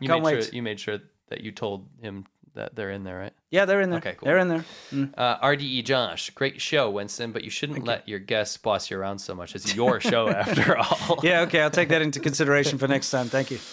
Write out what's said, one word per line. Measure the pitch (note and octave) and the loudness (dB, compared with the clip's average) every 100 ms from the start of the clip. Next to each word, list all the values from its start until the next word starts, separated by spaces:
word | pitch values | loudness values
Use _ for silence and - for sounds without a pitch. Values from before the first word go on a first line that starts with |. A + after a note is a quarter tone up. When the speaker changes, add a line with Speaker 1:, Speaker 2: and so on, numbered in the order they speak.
Speaker 1:
You | C3+ | 0
Speaker 2:
can't | E3 | 2
Speaker 1:
made | D#3+ C#3 | 4 2
Speaker 2:
wait. | |
Speaker 1:
sure, | A2 | 0
you | B2 | -4
made | A#2 G2+ | -6 -6
sure | - G#2 - _ _ | -6 -6 -8 _ _
that | - | -12
you | G#2+ | -10
told | G2+ A2 G2 G2 - | -6 -6 -6 -10 -16
him | A2+ G2 G2 _ _ | -12 -12 -14 _ _
that | - A2 | -12 -10
they're | A2+ G2+ | -8 -8
in | G2 | -8
there, | F#2+ F#2 | -8 -10
right? | F#2+ - _ | -12 -14 _
Speaker 2:
Yeah, | F3 G3 | 2 4
they're | G3 | 4
in | F#3+ | 2
there. | E3+ | -2
Speaker 1:
Okay, | B2+ F2+ | -4 -4
cool. | - | 2
Speaker 2:
They're | F3 | 4
in | F#3 | 4
there. | E3 D#3+ - - | 0 -4 -14 -6
Mm. | C#3 C#3 - | -2 -2 0
Speaker 1:
Uh, | B2 A#2 | 0 2
R | C3+ C#3+ | 2 2
D | |
E | C#3+ B2+ | 0 -4
Josh, | A2 C3 A2+ E2 - | 0 0 0 -4 -10
"Great | - C3+ - | -4 -4 -2
show, | - D3+ A#2+ | 0 2 2
Winston, | G2+ G2+ - A#2 | 0 -4 -6 -6
but | A2 | -6
you | - | -8
shouldn't | - D3 C#3+ | -6 -4 -4
Speaker 2:
Thank | A#2 | -2
you. | |
Speaker 1:
let | A2+ - | -2 -4
your | G2+ | -8
guests | G2 A2 G#2 - | -2 0 0 -2
boss | A2+ G2 - | 0 0 0
you | G2 | -4
around | F#2+ G2+ | -4 -6
so | - | -8
much. | F#2 F2 | -10 -10
It's | F#2+ G2 | -8 -4
your | G2 A#2+ A#2+ | 2 2 2
show | A#3+ A#2+ A2 | 2 2 2
<laughs> | C3 | 0
after | - E3+ - F3 | 0 2 4 4
all." | - E3 - E3+ | 2 0 0 2
Speaker 2:
Yeah, | D#3 F3 | 4 4
okay, | E3+ E3+ | 4 4
I'll | D3+ | 4
take | D#3+ E3 | 4 4
that | D#3+ | 4
into | D#3 C#3+ | 2 0
consideration | D#3 C#3+ D3 C#3+ C#3 C#3 | -2 2 4 4 4 2
for | C3+ | 2
next | C#3 - | 2 0
time. | C3+ A#2+ | -2 0
Thank | C3 C3 | 0 -2
you. | A#2+ - | -6 -10